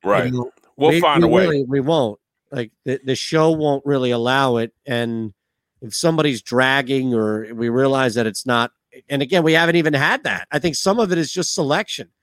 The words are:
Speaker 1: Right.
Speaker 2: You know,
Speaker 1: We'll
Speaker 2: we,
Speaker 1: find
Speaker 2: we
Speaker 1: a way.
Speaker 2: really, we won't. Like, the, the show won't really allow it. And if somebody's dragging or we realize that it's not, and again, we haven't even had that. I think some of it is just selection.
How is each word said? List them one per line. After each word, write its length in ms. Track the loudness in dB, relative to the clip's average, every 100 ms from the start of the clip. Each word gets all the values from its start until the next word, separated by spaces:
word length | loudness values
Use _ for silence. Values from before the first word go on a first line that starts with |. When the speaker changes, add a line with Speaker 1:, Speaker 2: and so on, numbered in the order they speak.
Speaker 1:
Right. 220 | 2 0 0
Speaker 2:
You 60 |
know, 200 | -4 -6 _ _ 0
Speaker 1:
We'll 140 | 2
Speaker 2:
we, 100 | 4
Speaker 1:
find 200 | 4 4
Speaker 2:
we 60 | 4
Speaker 1:
a 20 |
way. 100 | 4
Speaker 2:
really, 200 | 2 0
we 180 | 0 -2
won't. 380 | 0 0 0 -4 _ _ _
Like, 200 | -10 -10 _ -8
the, 140 | -6
the 120 | -4 -6
show 360 | -2 2 2
won't 340 | 2 0 -2 0
really 260 | 0 0
allow 460 | 0 0 2 2 0
it. 160 | -2 _ -6
And 480 | -4 -2 -4 -8 -12 _ _ _ _
if 120 | -12
somebody's 480 | -2 0 2 0 -2
dragging 720 | -2 0 2 2 0 -2 0
or 400 | 0 0 -2 -6
we 140 | -6 -2
realize 460 | 0 2 2 0 0
that 100 | -4
it's 200 | -4 -2
not, 260 | 0 0 _ _ -20 _
and 120 | -4
again, 220 | 0 2
we 100 | 4
haven't 220 | 2 4 2
even 180 | 2
had 300 | 2 0 -2
that. 240 | -4 -6 -4
I 80 | -4
think 160 | -4 -2
some 240 | -2 0
of 120 | 0
it 60 | 0
is 140 | -2
just 220 | -4 -6
selection. 560 | -2 -2 -2 -4 -10 -14 _